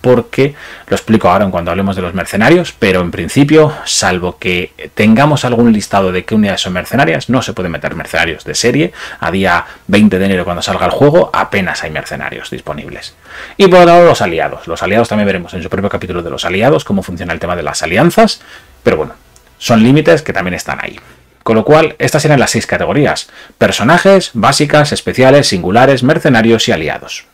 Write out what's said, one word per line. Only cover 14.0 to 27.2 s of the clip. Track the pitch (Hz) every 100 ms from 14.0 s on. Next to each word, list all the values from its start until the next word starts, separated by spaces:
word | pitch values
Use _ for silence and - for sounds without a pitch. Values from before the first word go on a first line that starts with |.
| 170
los | 131
aliados. | 101 82 73 - -
Los | 82
aliados | 95 107 120
también | 107 101
veremos | 92 87
en | 92
su | 82
propio | 95 98
capítulo | 82 - 87
de | 82
los | 65
aliados | - 95 120 156
cómo | - 98
funciona | 92 87 87
el | 82
tema | 87
de | 87
las | 73 -
alianzas, | 78 90 170 190 226 - - - _ _
pero | - 90
bueno, | 76 - _ _ _ _
son | - 117
límites | 117 143 156 160
que | -
también | - 92
están | 87 - 69
ahí. | - - _ _ _ _
Con | - 113
lo |
cual, | 110 151 160 -
estas | 135 151
eran | 147 143
las | 107
seis | 117 -
categorías: | - 82 123 147 - - - - _
personajes, | - - 107 170 190 196 -
básicas, | 117 117 139 147 151 147
especiales, | - - - 131 143 123
singulares, | 98 85 107 131 131
mercenarios | 123 160 156 117 113 113 -
y |
aliados. | 85 78 - - -